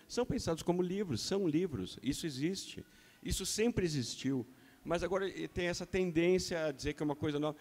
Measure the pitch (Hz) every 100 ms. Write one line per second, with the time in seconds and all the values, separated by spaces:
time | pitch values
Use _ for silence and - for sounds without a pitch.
0 | - - 247 262 - 165 - 175 180 196
1 | 202 113 - 202 185 151 185 117 90 -
2 | 120 143 170 131 160 190 - - - -
3 | - - - - 185 - 233 226 180 147
4 | 117 - 131 135 117 - - - 147 170
5 | 170 190 190 160 160 - 175 175 - 190
6 | 185 160 170 185 180 170 156 131 147 147
7 | 151 143 156 147 151 147